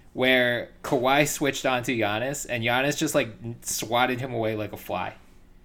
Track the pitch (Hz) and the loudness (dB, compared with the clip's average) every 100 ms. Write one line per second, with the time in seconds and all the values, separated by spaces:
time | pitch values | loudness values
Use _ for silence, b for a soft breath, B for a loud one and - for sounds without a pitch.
0 | b - 127 127 123 120 - - - 139 | b 0 4 4 4 0 -4 -10 -2 2
1 | 123 139 147 - 143 131 135 127 120 120 | 4 4 4 2 -2 0 0 0 0 0
2 | 101 107 127 143 - 120 117 123 139 139 | 0 0 -4 -6 -6 -2 0 2 2 0
3 | 156 147 120 110 117 120 - - 107 120 | 0 0 -2 -6 -12 -10 -8 -6 0 2
4 | 127 123 131 120 110 110 104 - - 92 | 2 0 -4 -2 -2 -2 -6 -10 -6 -6
5 | 95 - - - - - | -6 -10 -20 -20 -20 -10